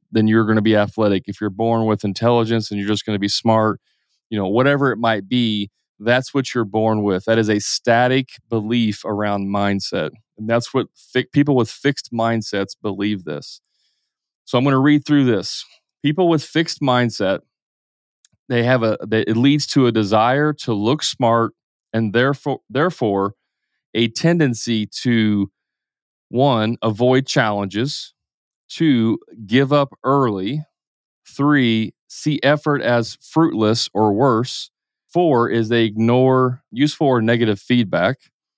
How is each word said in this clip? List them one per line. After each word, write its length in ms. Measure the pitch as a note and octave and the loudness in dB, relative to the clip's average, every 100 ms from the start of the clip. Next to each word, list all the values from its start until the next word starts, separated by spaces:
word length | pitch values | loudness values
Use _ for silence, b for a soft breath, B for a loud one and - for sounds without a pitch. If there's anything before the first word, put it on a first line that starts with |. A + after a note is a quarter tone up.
| - | -4
then 160 | A2+ A2 | 0 2
you're 200 | A2+ G#2+ | 4 4
gonna 160 | A2 | 2
be 120 | G#2+ G#2+ | 4 2
athletic. 500 | G#2 - G#2 G2 - | 2 0 0 0 -4
If 120 | F#2+ | -8
you're 120 | G#2+ | -6
born 340 | F#2+ A#2 A2+ A2 | -4 -2 0 0
with 180 | G#2 | -2
intelligence, 680 | G#2 F#2 A#2 A#2+ A2+ A#2 G#2 | -4 -2 2 2 2 -2 -2
then 100 | G#2 | -4
you're 80 | G2+ | -2
just 180 | G#2 - | -2 -2
gonna 140 | G#2 | -4
be 80 | G2+ | -2
smart. 520 | - A#2 A2 A2 - _ _ _ _ _ | -2 0 2 2 -2 _ _ _ _ _
You 80 | G#2+ | -4
know, 80 | F#2+ | -2
whatever 440 | A2+ C3+ C#3 C3+ | 0 2 2 0
it 60 | G#2+ | 0
might 320 | A#2 G#2+ F#2+ | -2 -2 -2
be, 400 | B2 A2+ G#2+ G2+ _ _ - | -2 0 -2 -6 _ _ -6
that's 340 | G#2+ B2+ - | 0 0 0
what 220 | C#3 B2+ B2 | -4 -2 -4
you're 100 | G#2 | -2
born 380 | A2 A2 G#2+ | -2 0 0
with. 220 | G2+ F#2 A2+ | 0 -2 0
That 120 | A2+ | 0
is 140 | G#2+ | 2
a 80 | G#2 | 0
static 720 | - - A#2 A#2 B2 C3 B2+ - _ | -2 -4 0 2 2 0 -4 -12 _
belief 560 | A2+ G#2+ A#2+ A2 G2+ - | -6 -2 0 0 -2 -6
around 440 | G#2 G#2 G2+ G2 | -4 -2 -2 -2
mindset. 600 | G2+ G2+ G2 - F#2 D2+ - _ - | -2 0 -2 -4 -6 -6 -10 _ -12
And 100 | G#2+ | -2
that's 240 | A#2 - | -2 -2
what 140 | C3 - _ | -4 -6 _
fi-, 320 | - C3 B2 | -6 -6 -2
people 240 | C#3+ D3 B2+ | 0 2 2
with 140 | A2 | 0
fixed 420 | - C#3+ C#3+ - | -2 -4 -4 -6
mindsets 640 | A#2 A#2 A2+ - G2+ F#2+ - | -4 -2 -2 -4 -4 -6 -6
believe 440 | G#2+ F#2+ G#2 G2 E2 | -8 -4 -4 -4 -8
this. 360 | D2 - - _ _ _ _ _ _ _ _ - | -12 -12 -20 _ _ _ _ _ _ _ _ -4
So 120 | B2 | 0
I'm 60 | |
gonna 160 | C#3 C3 | 2 4
read 260 | D3 D3 D3+ | 4 4 4
through 200 | D3 B2+ | 2 4
this. 380 | G2+ - - - b _ _ | 2 -2 -10 -14 b _ _
People 260 | C#3+ D#3 E3+ | -4 0 2
with 140 | D#3+ | 2
fixed 380 | - D#3+ D#3+ - | 0 -2 -4 -2
mindset, 600 | C#3 B2 A#2+ - F#2+ F#2 - _ _ _ _ _ _ _ _ _ - | 0 2 0 0 -2 -2 -6 _ _ _ _ _ _ _ _ _ -4
they 140 | A#2+ | 0
have 220 | A#2+ B2+ | 2 2
a, 120 | A2+ - | 0 -2
they, 180 | G#2+ A2 | -2 0
it 140 | - A2+ | 0 2
leads 280 | C#3 D3 - | 2 2 0
to 220 | C#3+ B2 | 2 2
a 40 | |
desire 640 | A2+ G2+ G#2+ A#2+ C#3 D3+ | 2 2 2 2 2 -2
to 180 | D3 - | -4 -4
look 300 | G#2 G#2+ D3 | -2 -2 -2
smart, 520 | - - A#2 A#2 A2+ - _ _ _ | -4 -2 2 2 0 -6 _ _ _
and 200 | A2+ A2 | -4 0
therefore, 460 | A2+ C3+ C#3 D3 - - | 2 0 0 -6 -8 -6
therefore 640 | B2 F3 - A2 G2 G2 - _ _ _ _ _ A2 | -2 -2 -2 -2 0 -2 -6 _ _ _ _ _ -2
a 120 | A#2 | -2
tendency 800 | - E3 F3 C#3 A2+ A#2 A2 G#2 | 0 0 2 0 -2 -2 -2 -4
to, 640 | - B2 A#2 G#2+ G2+ G2 _ _ _ _ _ _ _ _ | -4 0 2 2 0 -2 _ _ _ _ _ _ _ _
one, 480 | A#2+ C#3 A2+ A2 A#2 | 0 2 2 -2 -2
avoid 420 | A2+ G#2 B2+ C3 C3+ | -4 0 2 2 0
challenges, 880 | D3 A2 G2+ G2 G2+ C#3+ - - _ _ _ _ _ - | 0 0 -2 -4 -4 -6 -6 -14 _ _ _ _ _ -14
two, 480 | - D#3+ A#2+ A2+ - - A2 G2+ | -2 2 2 2 -2 -6 -20 0
give 260 | B2 C3+ | 2 2
up 220 | D3 C3+ - | 2 0 -4
early, 600 | B2+ C#3 B2 G2 G2 D3+ - _ _ _ _ _ - | -2 0 0 -2 -4 -6 -10 _ _ _ _ _ -14
three, 680 | - C#3+ D3 A#2+ A2 A2 - _ | -2 2 2 2 0 -2 -8 _
see 320 | - D#3 C#3+ | -8 -4 0
effort 400 | C#3 D3+ D#3 C#3+ | 0 0 0 -2
as 340 | A#2+ A#2+ A2 - | 0 0 -2 -10
fruitless 680 | - D#3 E3 A2 G#2+ A#2 - G#2 | -4 0 0 2 0 0 -2 0
or 180 | G#2+ | 0
worse, 560 | G2+ C3+ A2+ C3 - - _ _ _ _ | 2 2 0 -2 -8 -14 _ _ _ _
four 380 | F3 E3+ A#2+ A#2 | 0 2 2 2
is 200 | A#2 A2 | 0 0
they 160 | A#2 A2 | 0 0
ignore 760 | G#2+ A2+ B2 C3 C3 B2+ B2 _ | 0 2 4 4 4 2 -2 _
useful 380 | A#2+ D3+ - D3 | -2 -2 0 0
or 160 | B2 | 2
negative 360 | A2+ A#2 A2+ G2 | 2 2 0 0
feedback, 580 | - B2 G2 E2+ G2 C3+ _ _ _ | 0 0 0 0 -2 -2 _ _ _